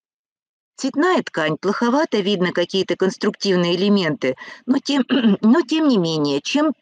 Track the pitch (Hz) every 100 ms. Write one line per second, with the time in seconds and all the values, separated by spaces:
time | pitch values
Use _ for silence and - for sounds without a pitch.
0 | _ _ _ _ _ _ _ - 262 -
1 | 359 339 - - 156 156 180 208 240 269
2 | 320 214 190 202 180 170 175 190 180 170
3 | 190 - - - 202 180 175 175 202 202
4 | 165 143 131 131 - - - 269 - 277
5 | 240 262 226 196 214 294 254 320 311 226
6 | 165 156 143 139 - 285 311 -